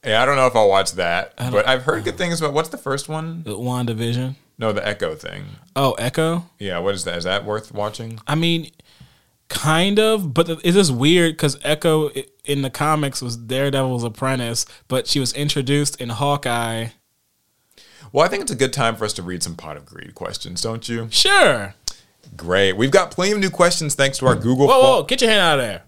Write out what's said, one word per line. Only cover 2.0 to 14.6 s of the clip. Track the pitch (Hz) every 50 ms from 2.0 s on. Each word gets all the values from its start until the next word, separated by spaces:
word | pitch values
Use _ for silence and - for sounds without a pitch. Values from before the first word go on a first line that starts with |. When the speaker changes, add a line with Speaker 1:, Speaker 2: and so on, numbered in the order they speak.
| 104
Speaker 1:
good | - - -
things | 185 170 170 165
about, | 165 147 139
what's | 147 160 165
the | - 254
first | - - 135 143 - -
one? | 156 156 160 165 165 170 160
Speaker 2:
The | - 104
WandaVision? | 95 123 123 123 123 123 117 113 110 117 117 120 123 127 131 135 _ _ _ _ _
Speaker 1:
No, | 113 113 104
the | 104 -
Echo | 104 104 101 - 82 78
thing. | 76 - - - - 50 - - - _ _ _
Speaker 2:
Oh, | 135 139 135 -
Echo? | - 123 156 - - 160 160 170 170 170 - _ _
Speaker 1:
Yeah, | 104 98 90 85
what | 87 98 98
is | 92 82
that? | 92 87 87
Is | 85
that | 90 95 101 -
worth | 104 104 107 107 - -
watching? | 110 104 107 107 - 117 113 113 107 - -
Speaker 2:
I | 147
mean, | 156 165 170 170 165 165 - _ _ _ _ _ _ - _ _ _ _ _ _ _ _ _
kind | - - - 151 156 160 175 196 202 208
of, | 220 220 220 214 190 156 123
but | 165 165
the, | 170 165 160 -
it's | 175 175
just | 196 196 160 131
weird | 117 131 147 170 180 170 165 156 -
'cause | - 147 131 - -
Echo | 156 151 151 - 170 156 156 156 143
i-, | - 131 131 - _ _ _
in | - 143 139 135
the | 135
comics | - - 151 151 156 151 147 139 135 - -
was | 123 117
Daredevil's | 117 117 110 127 131 139 143 131 135 131 131 127 120 117
apprentice, | 117 110 - - 131 135 127 120 117 117 117